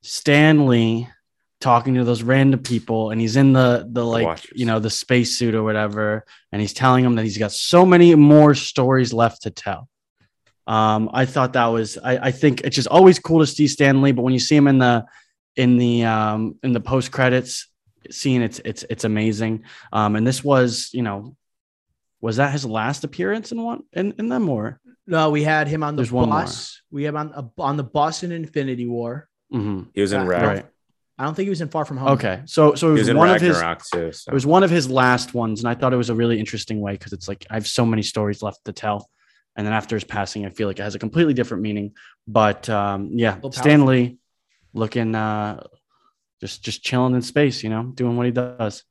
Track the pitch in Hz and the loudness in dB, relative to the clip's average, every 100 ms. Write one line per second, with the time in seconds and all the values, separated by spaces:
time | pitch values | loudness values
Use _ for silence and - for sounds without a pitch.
0 | - - - 147 156 151 139 117 113 113 | -12 -6 2 6 6 6 4 4 2 -2
1 | 120 _ _ _ _ _ 131 120 131 127 | -6 _ _ _ _ _ 2 2 2 0
2 | 120 117 113 135 135 131 131 117 - 113 | 0 -2 0 2 4 2 -2 -6 -4 -4
3 | 110 110 113 123 135 131 127 120 113 120 | -4 -4 0 4 4 6 4 2 -2 -4
4 | 117 117 113 80 - - 117 110 107 - | -2 0 -2 -4 -12 -6 -2 -2 -2 -6
5 | - 123 120 - 120 110 110 107 107 104 | 0 0 0 -2 -2 -2 -2 -2 -4 -4
6 | 107 107 _ _ _ 101 104 - 131 127 | -4 -4 _ _ _ -6 -6 0 4 4
7 | 127 117 110 101 107 - - 175 185 175 | 4 0 -2 -4 -6 -6 4 6 8 8
8 | 175 156 147 151 147 135 - - 127 131 | 8 10 10 10 8 6 -2 -2 0 0
9 | 117 113 117 - 107 - 104 92 131 _ | 0 2 0 0 -12 -10 -10 -10 -14 _
10 | _ _ _ _ _ _ - 110 110 107 | _ _ _ _ _ _ -4 0 2 0
11 | 110 123 131 143 127 131 117 117 110 - | -2 -2 -2 0 0 0 0 0 -4 -8
12 | 131 127 131 135 151 120 143 139 123 165 | -4 -2 -2 2 2 2 -4 -4 2 8
13 | 190 175 - 160 143 - 147 - 143 135 | 8 6 2 2 2 0 -2 2 4 4
14 | 139 120 123 127 - 151 143 135 123 120 | 2 2 0 0 2 4 4 4 4 2
15 | 113 _ _ _ _ - 123 123 120 120 | -4 _ _ _ _ -2 2 4 2 0
16 | 113 110 107 107 110 - 131 120 - 131 | 0 0 -2 -4 -6 -6 -4 -4 -2 -4
17 | 127 - 127 127 123 - - _ _ _ | -4 0 2 0 -4 -14 -14 _ _ _
18 | - - 143 127 110 - - 107 - 110 | -20 -6 -2 0 -2 -6 -12 -14 -12 -6
19 | 113 107 110 104 110 110 - - - 110 | -4 -2 -2 -2 -4 -6 -10 -20 -8 -2
20 | 104 107 117 131 143 135 123 113 - 123 | 0 0 -2 -2 0 2 2 -2 -8 -6
21 | 113 101 113 139 _ _ _ _ _ _ | -6 -8 -14 _ _ _ _ _ _ _
22 | _ _ 113 110 143 143 131 110 113 143 | _ _ -6 -2 -2 -2 -4 -4 -4 -6
23 | 147 - 185 220 - 233 233 233 - 175 | -10 -6 -4 -6 -8 -10 -8 -10 -10 -6
24 | 196 - 226 247 190 117 113 127 _ _ | -6 -6 -6 -2 -2 -2 -6 -12 _ _
25 | - 165 156 151 151 156 147 156 147 147 | -4 0 0 0 0 -2 -2 -4 -4 -4
26 | 117 123 135 151 - - - - _ 143 | -4 0 0 0 -4 -10 -14 -20 _ -8
27 | 147 147 151 147 120 - 143 147 127 151 | -6 -6 -10 -12 -16 -6 -4 -4 -4 -2
28 | 151 156 180 170 156 151 135 123 120 120 | -2 -4 -10 -10 -6 -6 -4 -6 -6 -6
29 | 117 135 _ _ _ 127 104 95 87 101 | -8 -10 _ _ _ -6 -4 -6 -8 -4
30 | 101 101 90 87 - 98 - _ _ _ | -2 0 -2 0 0 -2 -10 _ _ _
31 | _ - 139 156 196 170 151 160 147 135 | _ -10 -8 -6 -6 -6 -6 -6 -6 -2
32 | 135 139 107 92 151 - 151 143 165 151 | 0 0 0 -6 -4 4 4 4 2 2
33 | 110 135 175 - 175 87 85 - - 87 | 4 4 4 4 2 2 -2 -6 -8 -8
34 | 82 - - 135 135 180 190 170 131 131 | -6 -10 -6 -2 2 4 4 0 0 2
35 | 127 123 - 120 113 107 117 120 131 123 | 2 2 -2 -6 -4 -4 -4 -2 0 0
36 | 120 113 120 113 107 110 - 107 101 98 | 0 0 0 -2 -4 -8 -8 -6 -6 -8
37 | - 95 - 101 - 110 104 - 117 110 | -12 -14 -12 -14 -10 -8 -6 -2 0 0
38 | 104 110 104 104 107 - - 98 107 101 | -4 -4 -6 -6 -10 -12 -16 -10 -6 -6
39 | - _ _ _ _ - 104 110 101 110 | -10 _ _ _ _ -10 -4 -4 -4 -8
40 | - 107 98 107 98 - 104 95 104 98 | -6 -8 -6 -8 -10 -6 -8 -6 -10 -10
41 | 110 139 165 123 117 95 107 104 104 _ | -6 0 0 0 -4 -6 -6 -6 -8 _
42 | - _ - 110 104 101 - 107 101 98 | -20 _ -2 2 2 0 -4 -4 -4 -6
43 | 101 120 113 98 131 131 131 147 131 127 | -6 -2 -2 -2 -12 -2 4 6 6 2
44 | 123 - _ _ _ _ _ 110 110 120 | 0 -6 _ _ _ _ _ -6 -4 -4
45 | 113 113 110 107 104 101 - _ _ _ | -4 -4 -4 -4 -6 -10 -18 _ _ _
46 | _ _ _ _ 98 - - - - 127 | _ _ _ _ -16 -12 -12 -10 -6 -2
47 | 127 127 120 147 147 - 110 110 123 127 | 0 -2 -2 -2 -2 -2 -8 -8 -8 -6
48 | 123 120 123 123 123 123 110 - _ | -4 -2 -2 -4 -6 -6 -8 -8 _